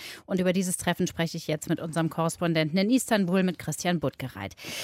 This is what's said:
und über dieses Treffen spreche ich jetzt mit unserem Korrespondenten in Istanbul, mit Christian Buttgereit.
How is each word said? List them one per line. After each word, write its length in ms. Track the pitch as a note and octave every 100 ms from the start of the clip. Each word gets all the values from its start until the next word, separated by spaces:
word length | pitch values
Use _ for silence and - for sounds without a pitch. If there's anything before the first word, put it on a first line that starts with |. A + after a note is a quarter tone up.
| - - -
und 140 | F#3+
über 120 | F3+
dieses 240 | F3+ F#3 -
Treffen 140 | - F3 F3
spreche 300 | - E3 E3+
ich 100 | -
jetzt 220 | D#3 -
mit 100 | D#3+
unserem 320 | E3 E3 D#3+
Korrespondenten 680 | - E3 - E3+ D#3+ D#3 F#3
in 140 | G3
Istanbul, 540 | B3+ - A3 F3 F#3+
mit 160 | F#3 D#3
Christian 400 | - - F3+ F3
Buttgereit. 560 | C#3 - C3 G2 G2 - - -